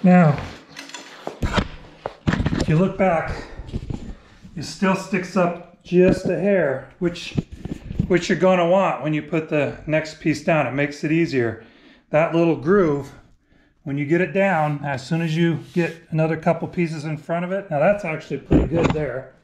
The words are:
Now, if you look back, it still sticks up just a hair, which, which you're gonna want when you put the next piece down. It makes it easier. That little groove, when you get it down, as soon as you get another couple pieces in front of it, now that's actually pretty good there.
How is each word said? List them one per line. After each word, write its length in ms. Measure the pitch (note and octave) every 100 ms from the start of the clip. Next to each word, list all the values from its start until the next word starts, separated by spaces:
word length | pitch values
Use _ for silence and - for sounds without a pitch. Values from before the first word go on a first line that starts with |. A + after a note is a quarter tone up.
Now, 400 | F#3 F3+ D#3+ C3+ - - - - - - - - - - -
if 1200 | - - - - - - - - - - - -
you 120 | D#3
look 180 | F#3+ -
back, 480 | F#3+ E3 - - - - - - - - - - - - - -
it 60 |
still 340 | B2+ - F#3+ F#3
sticks 400 | - F#3+ - F#3+
up 460 | F3 - - -
just 420 | - F3 F3+ -
a 160 | - F3
hair, 540 | G3 G3 D3 C3 - -
which, 400 | F3 E3+ - - - - - - - - -
which 220 | F3 -
you're 80 | E3
gonna 280 | F#3 F#3 E3+
want 360 | F#3+ F3+ B2
when 100 | C#3+
you 80 | D3+
put 300 | D3 E3 D#3
the 260 | D3+ C3 - D#3
next 320 | D#3 D#3 -
piece 240 | E3 C#3+
down. 240 | - D#3+ B2+
It 60 |
makes 320 | C3+ C#3+ C#3+
it 80 | D#3
easier. 500 | D#3+ E3 C3 A#2 A2 - - - - _
That 260 | D3+ E3
little 220 | E3 E3+ C#3+
groove, 560 | C#3 G3+ E3 C#3+ C3+ - - _ _ _ _ _
when 160 | - C#3
you 80 | C#3+
get 160 | E3+
it 100 | F#3
down, 500 | F#3+ G3 E3+ D3+ C#3+
as 240 | C#3+ C3+ -
soon 140 | E3
as 160 | E3 D#3
you 220 | E3+ D3 -
get 200 | F3+ E3 - -
another 300 | D#3 D#3+ D#3+
couple 280 | - A3 -
pieces 360 | - E3 D#3+
in 140 | D3+ D3+
front 260 | - E3+
of 80 | F3
it, 180 | G3 G3
now 100 | D3
that's 260 | E3+ F3 E3
actually 320 | D3+ - C#3+
pretty 280 | - - C3
good 260 | E3 D#3
there. 420 | D#3 C#3+ B2 - _